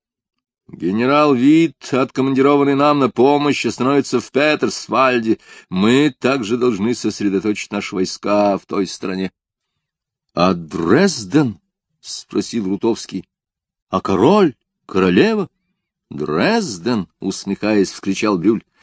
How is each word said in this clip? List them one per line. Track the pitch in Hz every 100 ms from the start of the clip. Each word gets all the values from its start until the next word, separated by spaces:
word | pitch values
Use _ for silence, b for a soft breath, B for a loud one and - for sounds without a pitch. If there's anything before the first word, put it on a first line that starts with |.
| _ _ _ _ _ _ _
Генерал | - 85 104 123 147 151
Витт, | 131 135 156 165 - -
откомандированный | 131 127 - 135 131 135 143 139
нам | 139 147 147
на | 127
помощь, | - 127 143 147 131
остановится | 120 - 127 139 127 127
в | -
Петерсвальде. | 139 151 147 113 - - 120 131 123 113 104 B B B
Мы | 92 107 127 151 127
также | 127 139 101 120
должны | 123 101 107
сосредоточить | 123 110 - 104 95 101 104 -
наши | 101 -
войска | 95 92 - 107 104 104 95
в | -
той | 98 92
стране». | - - 92 95 - _ _ _ _ _ _ _ _ _
«А | - 87
Дрезден?» — | 90 80 87 82 120 196 135 98 139 139 98 _ _ _ _
спросил | - - - 104 98 117 92
Рутовский. | 95 113 110 - 98 - _ _ _ _ _ _
«А | 95
король? | - 95 120 208 180 - _ _ -
Королева?» | 95 92 92 196 214 175 _ _ _ _ _ _
«Дрезден!» — | 71 73 78 143 233 196 95 92 120 85 _
усмехаясь, | 95 - - 98 104 107 92
вскричал | - - 95 107 95
Брюль. | 90 107 - b